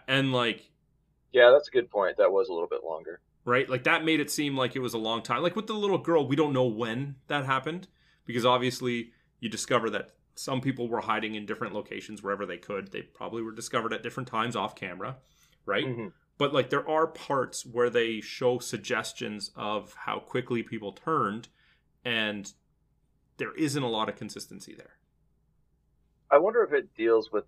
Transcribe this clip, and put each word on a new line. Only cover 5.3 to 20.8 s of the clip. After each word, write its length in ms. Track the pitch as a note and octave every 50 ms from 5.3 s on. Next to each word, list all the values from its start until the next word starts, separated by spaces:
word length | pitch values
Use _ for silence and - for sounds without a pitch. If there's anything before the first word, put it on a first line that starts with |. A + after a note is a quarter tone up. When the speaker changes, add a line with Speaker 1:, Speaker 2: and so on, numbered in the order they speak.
| B2 B2+
Speaker 1:
Like, 140 | E3 F3 F3
with 100 | G#3+ G#3+
the 60 | - G#3+
little 240 | G#3+ G3+ G3+ F#3 D3
girl, 280 | B2+ E3 E3+ D#3 C3 A#2+
we 80 | F#3
don't 160 | F3+ D#3 D3
know 140 | C3+ B2+ B2+
when 500 | B2 G#2+ G#2+ A#2+ A2+ A2+ B2+ C#3 C#3+ C3+ - _ -
that 180 | D3 C#3+ C#3
happened. 420 | C3+ C3+ C3 C3 D#3 D#3+ F#3 - - _ _ _ _ _ _ _
Because 180 | - A#2 B2 A2+
obviously, 680 | B2 B2 B2 B2 B2+ B2 - B2 B2 A#2+ A#2 A#2 A#2 - _ _ _ _ _
you 80 | A#2 A2
discover 400 | A2 G#2+ - - C#3 A#2 A2 A2
that 220 | G#2 G2 - - _ _ _ _ _
some 260 | - - C#3+ C3+ C3
people 280 | C3 C#3 C3 B2 A#2+ A#2
were 120 | A#2 A2
hiding 340 | F#2+ A2 A2 A2 A2 G#2+ A2
in 120 | G#2+ G#2
different 280 | G2+ A2 - B2 G#2 F#2
locations 480 | G#2+ G2 - G2+ G2+ F#2 - G#2+ G2
wherever 240 | G2+ G2 G2+ F#2+ G2+
they 120 | F#2 F2 E2+
could. 340 | - - G2+ F#2+ G2 F#2+
They 100 | - G2
probably 400 | - - _ - - F2+ A2 A#2
were 100 | A2+ A2+
discovered 400 | A2 A#2 A2+ - - A#2+ A2 A2+
at 100 | A#2 -
different 260 | A2 A#2 - C3+ B2+ -
times 260 | - A2 A2+ A#2+ A2
off 180 | G#2+ F#2+ G#2+ -
camera, 400 | - G2 F#2 F2 F#2 G2+ B2 C3 - _ _ _ _ _ _ _ _ _
right? 200 | G#2+ G2 G#2 D3+
Speaker 2:
Mm-hmm. 220 | C3+ B2 A#2 A2 F#2 - _ _ _ _ -
Speaker 1:
But, 140 | C#3+ C#3
like, 180 | C#3 C#3 B2 -
there 180 | C#3+ C#3+ - D#3
are 180 | D#3 D#3 D#3+ D#3+
parts 560 | D#3+ - - - C#3+ C3+ B2 - - - -
where 240 | C3 A2 A#2+ B2 B2
they 300 | A2+ A#2+ A#2 A2+ A2+ G#2+
show 380 | G#2 - - - C3 B2 A#2+ A#2
suggestions 920 | - - - G#2+ G2 - A#2+ A2 A2 - - - A#2+ A2 G#2+ G#2 G2 - -
of 380 | B2 A#2 G#2 G#2+ G#2 G2+ - -
how 260 | - - - G#2+ -
quickly 420 | - - - B2+ B2 - B2 A#2
people 300 | A2 - A#2 A2